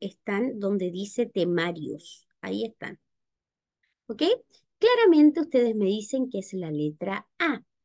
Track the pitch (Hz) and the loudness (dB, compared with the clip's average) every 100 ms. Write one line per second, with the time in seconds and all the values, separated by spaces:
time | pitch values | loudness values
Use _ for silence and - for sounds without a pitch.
0 | 196 - - 202 254 226 196 202 180 175 | -14 -12 -6 -4 -4 -4 -2 -2 -2 -6
1 | 202 - 226 202 170 175 170 170 143 147 | -6 -4 -4 -2 0 0 -2 -6 -10 -12
2 | - - _ _ 190 196 226 - - 170 | -16 -20 _ _ -8 -6 -8 -10 -16 -16
3 | _ _ _ _ _ _ _ _ _ _ | _ _ _ _ _ _ _ _ _ _
4 | - 214 349 494 - _ _ _ 440 494 | -14 -2 0 0 -4 _ _ _ 4 6
5 | 440 311 302 311 320 262 240 220 196 214 | 6 8 6 4 0 2 2 2 0 0
6 | 208 262 254 202 196 190 165 147 151 151 | -4 -4 -4 -6 -8 -8 -6 -4 -4 -4
7 | 175 196 - - 339 226 - _ | -8 -8 -10 -4 -4 -4 -10 _